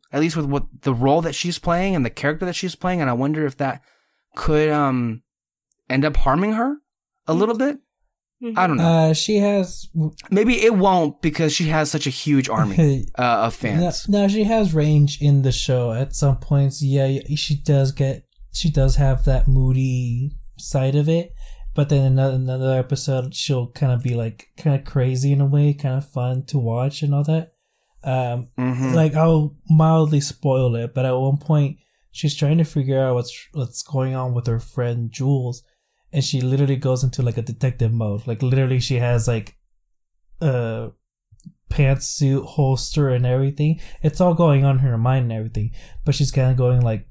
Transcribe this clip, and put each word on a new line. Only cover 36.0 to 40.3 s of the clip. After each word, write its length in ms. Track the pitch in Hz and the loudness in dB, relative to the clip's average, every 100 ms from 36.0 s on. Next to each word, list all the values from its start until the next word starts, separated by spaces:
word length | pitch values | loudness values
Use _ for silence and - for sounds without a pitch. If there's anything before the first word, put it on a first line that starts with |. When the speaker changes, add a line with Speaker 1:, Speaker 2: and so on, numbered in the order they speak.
| _ | _
Speaker 3:
and 120 | 151 | -4
she 180 | - 131 | -2 -2
literally 340 | 127 139 139 135 | 0 0 0 0
goes 280 | 135 127 | -2 0
into, 180 | 131 - | -2 -2
like, 160 | 120 113 | -4 -4
a 40 | |
detective 500 | 110 110 131 - 113 | -6 -4 -4 0 -2
mode. 320 | 113 107 101 123 | 0 -2 -4 -6
Like, 140 | 110 | -4
literally, 380 | 127 131 131 127 | 0 0 2 0
she 160 | - 127 | 0 -2
has, 320 | 120 120 113 | 0 0 0
like, 280 | 113 107 _ _ _ _ _ _ _ _ | -2 -6 _ _ _ _ _ _ _ _